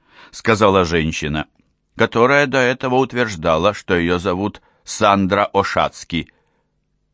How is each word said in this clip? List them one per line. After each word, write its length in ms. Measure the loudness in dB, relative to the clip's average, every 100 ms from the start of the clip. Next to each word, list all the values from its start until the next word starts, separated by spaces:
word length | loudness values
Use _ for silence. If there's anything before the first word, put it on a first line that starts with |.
| _ -20 -20
сказала 540 | -4 0 4 4 4
женщина, 640 | 2 0 -2 -4 -6 -6 -8 _ _ _ _
которая 520 | -4 -2 2 2 2 0
до 120 | 0
этого 360 | -2 -2 -2
утверждала, 800 | 0 0 -2 -4 -2 0 2 0
что 220 | -2 -2
её 240 | 0 0 0
зовут 420 | -2 -4 -6 -8 _ _
Сандра 640 | -8 0 2 2 2 0 0
Ошацки. 760 | 0 0 0 -2 -4 -8 -8 -8 _ _ _ _ _ _ _ _